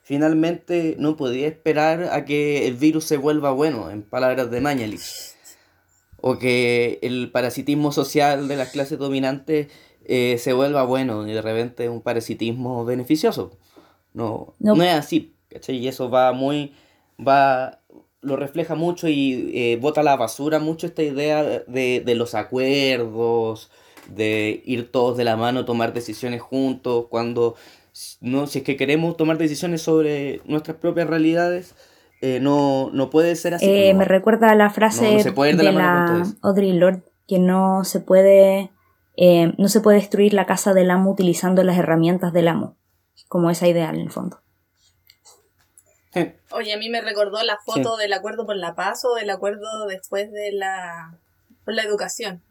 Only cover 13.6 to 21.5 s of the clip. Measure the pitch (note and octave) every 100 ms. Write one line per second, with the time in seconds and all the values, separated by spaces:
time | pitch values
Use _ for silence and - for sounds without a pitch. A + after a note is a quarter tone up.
13.6 | _ _ _ _ _ A2+ A2+ A2 - _
14.6 | G#3 F#3 F3+ D#3+ D3 E3 - _ _ -
15.6 | - C3 B2+ B2+ B2+ B2+ B2+ B2+ C3+ D3
16.6 | C#3 _ _ _ _ - A#2+ C#3 C#3 C3
17.6 | B2+ - _ - _ _ C#3 C3+ C#3 E3+
18.6 | E3 D#3 E3+ F3 E3+ C#3+ C3+ B2+ - -
19.6 | A#2+ A#2 C#3 D3+ D3+ C3+ A2+ - D3 D#3
20.6 | D3+ D#3+ E3+ D#3+ D3+ C3+ D3 D3+ D3